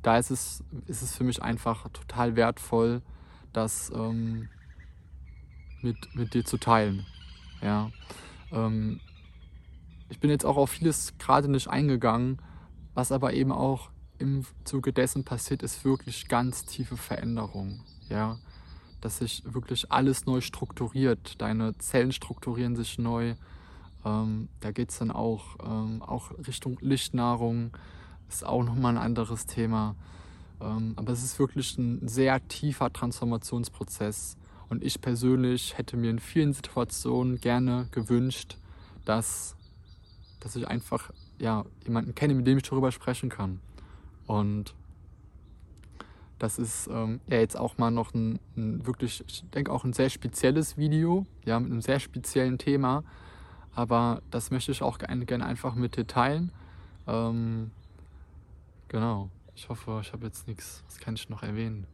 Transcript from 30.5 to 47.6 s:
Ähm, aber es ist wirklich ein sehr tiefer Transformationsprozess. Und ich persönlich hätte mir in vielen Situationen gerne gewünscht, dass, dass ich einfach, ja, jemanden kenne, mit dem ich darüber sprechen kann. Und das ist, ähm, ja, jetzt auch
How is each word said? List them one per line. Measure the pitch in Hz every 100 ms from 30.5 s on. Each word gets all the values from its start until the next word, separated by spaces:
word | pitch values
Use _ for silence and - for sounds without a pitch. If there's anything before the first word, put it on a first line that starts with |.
| -
Ähm, | 107 113 113 107
aber | 113
es | 120
ist | 127 -
wirklich | 139 - 127 -
ein | 120 120 123
sehr | 117 131 131 -
tiefer | - 147 131 123
Transformationsprozess. | - 123 - 120 113 - 120 117 - - - 107 107 - - - - -
Und | 113
ich | - -
persönlich | - 120 127 127 123 123 - -
hätte | 120 120
mir | 117
in | 110
vielen | - 160 147
Situationen | 139 - - 120 - - 123 127 123
gerne | 120 120 127 123 123
gewünscht, | 127 107 120 131 - - - - - - -
dass, | - 214 - - - - - - - - - - - -
dass | 113
ich | 120 -
einfach, | 120 - - - - - -
ja, | 113 107 98 -
jemanden | - 117 110
kenne, | - 147
mit | 135
dem | 123 135
ich |
darüber | - 135 131
sprechen | - - 123 127
kann. | - 98 92 - - - - - - -
Und | 104 104 104 101 - - - - - - - - - - - - - - - - -
das | 110 -
ist, | 117 - -
ähm, | 113 113 120 -
ja, | 123
jetzt | 113
auch | 117